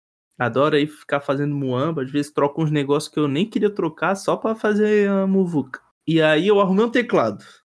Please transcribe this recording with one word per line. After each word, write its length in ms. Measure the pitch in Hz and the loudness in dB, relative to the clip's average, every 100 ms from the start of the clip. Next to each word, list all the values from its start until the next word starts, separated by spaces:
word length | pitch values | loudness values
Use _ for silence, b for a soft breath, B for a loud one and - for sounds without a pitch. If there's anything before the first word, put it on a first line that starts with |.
| _ _ _ _ | _ _ _ _
Adoro 360 | 123 117 147 151 | -2 2 2 2
aí 120 | 151 | 0
ficar 340 | - - 143 | -6 -6 -6
fazendo 340 | - 139 143 143 | -2 -4 -2 -4
muamba, 480 | 131 123 147 156 | -4 -2 -2 -4
às 80 | 131 | -4
vezes 220 | 143 143 | -4 -4
troco 300 | - 139 165 | -2 -2 0
uns 80 | 160 | 0
negócios 420 | 151 135 143 156 | 0 0 -2 -2
que 60 | - | -2
eu 80 | 151 | -2
nem 160 | 139 220 | 0 -2
queria 200 | 226 202 | 0 -2
trocar 440 | 202 170 - 170 190 | 0 -6 -2 -4 -2
só 220 | - 170 | -2 -2
pra 180 | 220 226 | -2 -2
fazer 540 | 220 208 214 214 202 | -2 0 2 2 2
a 160 | 196 190 | 0 2
muvuca. 540 | 190 185 160 131 - _ _ - | 2 2 0 -4 -10 _ _ -2
E 160 | 160 | 2
aí 260 | 156 156 185 | 4 2 4
eu 120 | 202 | 2
arrumei 260 | 196 190 233 | 4 2 2
um 40 | |
teclado. 540 | 240 240 185 117 104 - - | 0 0 0 0 -2 -14 -20